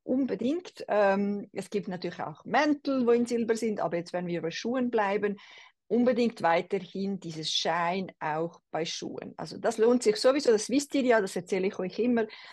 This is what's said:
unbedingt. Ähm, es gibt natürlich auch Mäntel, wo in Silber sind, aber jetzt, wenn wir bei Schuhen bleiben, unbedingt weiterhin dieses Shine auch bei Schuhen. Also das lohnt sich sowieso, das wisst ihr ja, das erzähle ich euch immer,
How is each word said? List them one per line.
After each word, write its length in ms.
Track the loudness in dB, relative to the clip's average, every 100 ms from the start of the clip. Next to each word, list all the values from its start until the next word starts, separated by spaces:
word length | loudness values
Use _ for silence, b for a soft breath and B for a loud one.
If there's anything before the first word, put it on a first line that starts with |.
unbedingt. 840 | -2 -2 0 -2 -2 -2 -6 -12 -2
Ähm, 640 | 2 4 2 0 -4 -8
es 180 | -10 -6
gibt 180 | -6 -4
natürlich 320 | -6 -6 -6
auch 260 | -10 -10 -2
Mäntel, 600 | 2 2 0 0 2 4
wo 60 |
in 140 | 4 2
Silber 300 | 0 0 0
sind, 240 | -2 -2
aber 180 | -2 -2
jetzt, 160 | -4
wenn 140 | -6 -4
wir 140 | -4
bei 100 | -4
Schuhen 380 | -4 -4 -2 0
bleiben, 480 | 2 2 0 -2 -4 B B B _ 0
unbedingt 540 | 2 4 4 0 2
weiterhin 800 | 2 2 0 -4 -4 -6 -4 -6
dieses 320 | -8 -8 -4
Shine 560 | -2 0 0 0 -2 -4 -6
auch 420 | -4 -2 -4 -8 _
bei 140 | -6 -6
Schuhen. 480 | -6 -10 -10 -12 -12
Also 200 | -12 -4
das 200 | -2 2
lohnt 260 | 4 4
sich 140 | 4 4
sowieso, 340 | 4 4 4
das 180 | 2 2
wisst 260 | -2 0 0
ihr 80 |
ja, 180 | 4 4
das 140 | 2 -4
erzähle 320 | -4 -2 -2
ich 100 | -2
euch 220 | -4 -2
immer, 260 | 2 2 0 B B